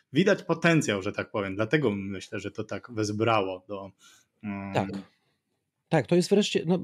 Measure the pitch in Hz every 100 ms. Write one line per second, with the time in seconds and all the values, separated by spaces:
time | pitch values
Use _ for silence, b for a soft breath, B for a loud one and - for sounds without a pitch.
0 | _ 131 196 190 - 160 170 165 120 101
1 | 98 98 98 113 98 95 110 156 127 101
2 | 98 95 - 107 98 - - 101 - 113
3 | 104 104 113 110 95 92 - 98 98 _
4 | b b b _ 107 98 98 101 98 98
5 | - _ _ _ _ _ _ _ _ 160
6 | - 170 175 202 208 190 160 180